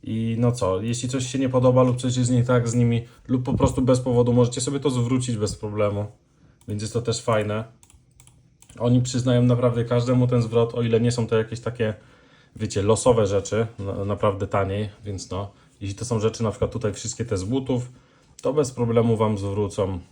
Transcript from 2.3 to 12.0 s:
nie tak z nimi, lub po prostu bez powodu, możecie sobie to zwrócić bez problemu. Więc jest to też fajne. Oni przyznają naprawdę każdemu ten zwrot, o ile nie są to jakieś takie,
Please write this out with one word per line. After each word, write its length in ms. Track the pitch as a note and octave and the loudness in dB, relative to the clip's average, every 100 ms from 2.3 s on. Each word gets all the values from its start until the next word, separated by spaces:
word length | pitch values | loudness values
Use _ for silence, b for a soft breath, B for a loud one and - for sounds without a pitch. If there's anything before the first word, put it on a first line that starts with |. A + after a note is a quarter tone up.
nie 120 | B2 | 2
tak 260 | A#2+ B2 A#2 | 4 2 2
z 40 | |
nimi, 320 | A#2+ A#2 A#2 - B B | 2 2 2 -4 B B
lub 160 | C3 | -2
po 100 | B2+ | 0
prostu 280 | A#2 C3+ C3+ | 2 2 2
bez 180 | B2+ B2 | 4 4
powodu, 340 | B2+ A#2+ A#2+ | 4 2 4
możecie 280 | A#2+ A#2+ - | 4 4 0
sobie 180 | C#3+ C#3 | -4 -2
to 100 | C#3+ | 0
zwrócić 480 | B2+ A#2 C3 B2 A2 | 0 0 0 -2 -2
bez 180 | G#2 - | -4 -4
problemu. 500 | G#2+ G#2 G#2 G2+ G#2 - _ b b b b | -6 -2 0 -2 -6 -10 _ b b b b
Więc 140 | G#2 | -8
jest 120 | A2 | -4
to 80 | A#2 | -4
też 200 | A#2 A2 | -2 -4
fajne. 420 | - G#2+ G#2 G#2 A#2 - _ _ _ _ - _ _ _ - - | -2 -2 0 -4 -8 -16 _ _ _ _ -20 _ _ _ -20 -4
Oni 220 | A#2+ B2 | 2 2
przyznają 420 | B2 B2 B2+ B2 | 2 -2 2 4
naprawdę 420 | B2 A#2+ B2 A2+ A#2 | 4 4 2 0 0
każdemu 420 | A#2+ A#2+ B2+ B2 | 0 2 2 2
ten 140 | B2 | 2
zwrot, 340 | A2 A#2 A#2 B2 | 2 2 0 0
o 60 | |
ile 200 | A#2 A2+ | 0 2
nie 100 | A#2+ | 2
są 160 | A#2+ A2 | 0 0
to 100 | A2+ | 0
jakieś 220 | A2+ A2+ | -2 -6
takie, 340 | A2+ A#2+ A2 G#2 | -8 -4 -4 -4